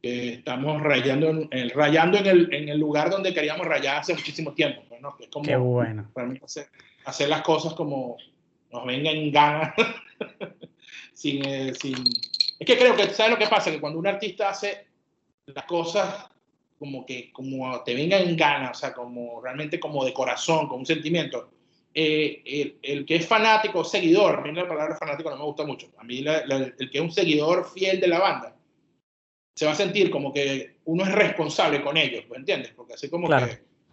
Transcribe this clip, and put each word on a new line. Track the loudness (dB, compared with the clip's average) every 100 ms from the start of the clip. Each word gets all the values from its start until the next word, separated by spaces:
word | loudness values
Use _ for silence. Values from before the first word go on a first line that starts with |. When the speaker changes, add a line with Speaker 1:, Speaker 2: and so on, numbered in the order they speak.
Speaker 1:
que | -6 -4 -6
estamos | -8 -8 -4 -2 -2
rayando | 2 2 2 2 2
en, | 0 -4
en, | -6 -4
rayando | 2 4 6 6 4
en | 6
el, | 6 6
en | 2 -2
el | 0
lugar | 0 2 0
donde | 0 0
queríamos | 0 -2 -2 -2
rayar | 0 0 -2
hace | -2
muchísimo | -4 -6 -8 -6
tiempo, | 0 0 -2 -14
pues, | -16
¿no? | -16 -16
Que |
es | -14
como | -6 0
Speaker 2:
Qué | 2
bueno. | 2 2 0 -4 -10
Speaker 1:
realmente | -10 -8 -10
hacer, | -12 -14 -14 -20 -20 _ -12
hacer | -2 0
las | 2
cosas | 2 0 0
como | -4 -4 -4 -6 -10 -18 _ _ _ _
nos | -10 -6
venga | -2 -2
en | 0 2
gana, | 6 6 4 -2 0
<laughs> | 0 -2 -16 _ -14 -12 -16 -16 -20 _ -20 -20 -20
sin, | -10 -6 -4 -4
eh, | -4 -6
sin, | -6 -6 -4 -2 -4 -6 -4 -4 -2
es | 4
que | 6
creo | 8 6
que, | 4
¿sabes | 4 2
lo | 4
que | 4
pasa? | 2 2
Que | -2
cuando | -4 -2
un | -2
artista | -2 -6 -4 -4
hace | -2 -6 -8 -14 _ _ _ _ _ -16
las | -14
cosas | -4 -2 0 0 0 -4 -14 _ _ _ _ _
como | -12 -12 -10
que, | -12 -12
como | -12 -10 -6 -6 -6
te | -4
venga | -2 2 2
en | 2 2
gana, | 2 2 -4
o |
sea, | -6 -8
como | -8 -12 -12 -12 -10
realmente | -10 -10 -6 -6
como | -4 -4
de | -2
corazón, | -2 -2 -2 2 2 0
con | -6
un | -2
sentimiento, | -2 0 -2 -2 -8 -12 _ _ _ _
eh, | -2 2 2 0 -4
el, | -8 -6 -6 -8
el | -8 -8 0
que | 0
es | 2
fanático, | 4 6 4 4 -2
seguidor, | -2 0 4 6 6 2
a |
mí | -2
la | -6 -4
palabra | -4 -4 -4
fanático | -6 -6 -6
no | -6
me |
gusta | -6 -6
mucho, | -6 -8 -14 _
a |
mí | -10 -6
la, | 0 0 0
la, | -2 -2 -6
el | -6
que | -2
es |
un | -2
seguidor | 2 4 4 4 2 0
fiel | -4 0 2
de | 4
la | 4
banda, | 2 0 -6 -18 _ _ _ _ _ _ _ _ _
se | -2 -2
va |
a | 0
sentir | 0 4 2
como | 2 -2
que | -2 -2 -2 -6 _ -4
uno | 0
es | 2
responsable | 4 4 2 -2 2 2 2
con | 0 0
ellos, | 0 -2 -10
¿me | -8
entiendes? | -4 -4 -6
Porque | -16 -20
así | -14 -8
como | -4 2
Speaker 2:
Claro. | 2 2
Speaker 1:
que... | -4 _ _ _